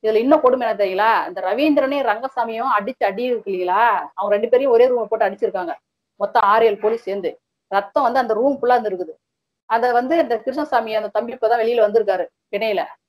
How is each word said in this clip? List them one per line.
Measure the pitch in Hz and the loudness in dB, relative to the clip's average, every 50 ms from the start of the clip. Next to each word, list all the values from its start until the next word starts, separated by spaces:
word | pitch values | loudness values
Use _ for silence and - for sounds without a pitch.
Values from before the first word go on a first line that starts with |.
| - | -2
இதுல | 220 220 | 0 0
இன்னும் | 214 233 262 311 302 | 0 4 4 2 4
கொடுமை | - 254 247 254 247 | 4 2 2 2 -2
என்ன | 226 220 | -4 -2
தெரியுங்களா? | 196 208 190 185 185 208 226 226 190 156 | -2 -2 -2 0 0 2 2 2 0 -2
இந்த | 160 180 185 | -4 -8 -6
ரவீந்திரனையும் | 180 185 202 233 285 320 294 294 269 262 277 285 262 233 | -4 -4 -2 0 2 2 2 2 0 0 -2 -2 -2 -2
ரங்கசாமியும் | 208 214 247 262 - - 233 226 226 220 240 269 240 | -2 -2 -4 -8 -6 -4 -6 -4 -4 -6 -4 -2 -2
அடிச்ச | 208 202 214 254 _ 247 | -2 -2 -4 -6 _ -2
அடி | 196 196 196 247 | -2 -2 -2 -2
இருக்கு | 254 247 226 202 - | -2 -2 -4 -4 -6
இல்லைங்களா, | 190 180 180 175 180 202 233 240 214 180 - - _ | -4 -4 -2 0 2 2 4 4 2 0 -2 -6 _
அவங்க | - 196 202 | -6 -2 0
ரெண்டு | 202 208 214 226 | 0 0 2 2
பேரையும் | 240 247 269 277 240 | 2 2 4 4 4
ஒரே | 226 240 | 4 4
ரூம் | 254 247 240 220 208 | 4 2 0 -2 -2
போட்டு | - 220 226 | -2 -2 -2
அடிச்சிருக்காங்க, | 196 196 - - 208 190 190 180 165 - - _ _ _ _ _ _ _ _ | -2 -2 -2 -4 -4 -2 -4 -6 -6 -8 -12 _ _ _ _ _ _ _ _
மொத்தம் | 202 202 202 240 208 | -6 -2 0 2 2
ஆறு | 196 208 220 226 | 4 4 4 4
ஏழு | 226 208 202 | 4 2 2
போலீஸ் | 208 214 226 226 - | 0 -2 -2 -2 -4
சேர்ந்து. | - 196 202 180 160 - _ _ _ _ _ _ _ | -6 -6 -4 -4 -6 -8 _ _ _ _ _ _ _
ரத்தம் | 196 196 202 - _ 302 277 | -2 -2 -2 0 _ 0 0
வந்து | 233 240 269 | 2 2 0
அந்த | 247 226 220 | 0 0 0
ரூம் | 208 240 277 277 277 | 0 2 0 0 0
ஃபுல்லா | - 247 247 | 2 2 2
இருந்திருக்குது. | 247 226 214 185 175 180 156 156 _ _ _ _ _ _ _ _ _ _ _ | 2 2 -2 -4 -6 -8 -10 -12 _ _ _ _ _ _ _ _ _ _ _
அதை | 220 233 233 247 | -2 0 2 2
வந்து | 240 240 247 254 320 339 | 2 2 0 2 0 0
இந்த | 302 240 240 220 | 0 0 -2 -4
கிருஷ்ணசாமி | - 269 254 294 294 302 - 240 226 220 220 | -4 -6 -6 -6 -6 -2 -2 -2 -2 0 -4
அந்த | 220 214 202 | -4 -4 -2
தம்பி | _ 214 226 233 240 | _ -4 -6 -6 -6
இப்பதான் | 247 - 220 233 233 | -2 0 0 2 2
வெளியில | 220 226 240 233 214 | 0 0 2 2 2
வந்திருக்காரு | 208 208 226 214 202 196 185 170 - _ _ _ _ | 4 2 2 0 2 -2 -2 -4 -6 _ _ _ _
பிணையில. | - 202 214 220 208 180 160 - - _ _ | -6 -4 -2 -2 -2 -2 -4 -6 -10 _ _